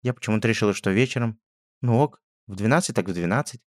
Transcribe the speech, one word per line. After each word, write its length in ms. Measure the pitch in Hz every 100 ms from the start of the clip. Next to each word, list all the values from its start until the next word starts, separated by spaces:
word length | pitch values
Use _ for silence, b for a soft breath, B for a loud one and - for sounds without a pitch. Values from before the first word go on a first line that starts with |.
Я 120 | 123
почему-то 340 | 120 - 110 113
решила, 260 | 110 107
что 180 | 98 98
вечером. 500 | 98 131 135 117 110 _ _ _ _
Ну 180 | 123 117
ок, 220 | 147 _ _ _ -
в 80 | 98
двенадцать 400 | 107 151 - 110
так 120 | 90
в 60 |
двенадцать. 480 | 87 87 113 147 123